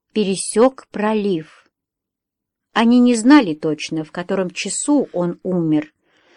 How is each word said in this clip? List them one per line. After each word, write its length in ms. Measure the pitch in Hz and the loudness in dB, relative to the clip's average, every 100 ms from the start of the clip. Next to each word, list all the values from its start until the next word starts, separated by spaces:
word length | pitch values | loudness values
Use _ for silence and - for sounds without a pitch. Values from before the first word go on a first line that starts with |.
| _ | _
пересек 760 | - 196 185 - 208 254 269 - | -4 -4 -4 -4 2 2 2 -12
пролив». 760 | - 208 220 202 175 156 _ _ _ _ _ _ _ _ _ _ _ _ | -6 -4 -2 -2 -4 -6 _ _ _ _ _ _ _ _ _ _ _ _
Они 260 | - 226 247 | 0 2 4
не 160 | 247 233 | 4 2
знали 380 | 220 294 214 | 6 6 4
точно, 500 | 151 160 151 - 160 | -2 -4 -4 -6 -8
в 80 | 156 | -8
котором 380 | - 175 190 185 | -8 -6 -4 -4
часу 580 | 175 208 - - 294 220 | -6 -8 -6 -2 0 0
он 260 | 175 175 165 | -2 -4 -4
умер, 500 | 196 180 165 151 151 _ _ _ _ | -4 -2 0 0 -2 _ _ _ _